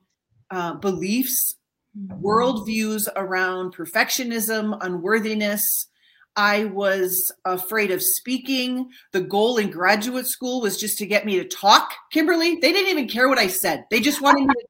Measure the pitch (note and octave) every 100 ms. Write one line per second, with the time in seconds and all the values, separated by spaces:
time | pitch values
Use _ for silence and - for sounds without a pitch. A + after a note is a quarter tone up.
0 | _ _ _ _ _ F#3 E3+ D3+ G3 F3
1 | F#3 A#3 B3+ - - - _ _ _ G#3
2 | F#3+ - G3 A3 B3 A3+ G#3 A3 G#3+ G#3+
3 | G#3 F#3+ F#3 F#3 F#3 F#3 F#3 - E3 A3
4 | A#3+ - B3 A#3 G#3+ A3 G#3+ G3+ F#3 F3+
5 | F3 A3 G#3+ G#3+ G#3 G#3 - - - _
6 | _ _ _ - G#3 G#3 G#3+ F#3+ G3 F#3+
7 | F#3 F#3 - - F#3+ F#3 - A3 G3+ F3+
8 | - - A#3+ B3+ B3+ C4 B3+ B3+ B3+ -
9 | _ F#3+ F3+ G3 A3+ A#3+ G3+ D#3 F#3 G#3
10 | A3+ B3+ B3+ - B3+ B3+ A3 G3 G#3+ -
11 | G3 G3+ G#3 F#3 E3 - G3 B3+ - -
12 | - D#4 E4+ E4+ E4 E4 C4+ F#4 F#4+ D#4+
13 | A3+ A3+ C4 C4 G3 - F#3 D3+ - A#3
14 | A#3+ C#4 C4+ C#4+ C4+ B3 A3+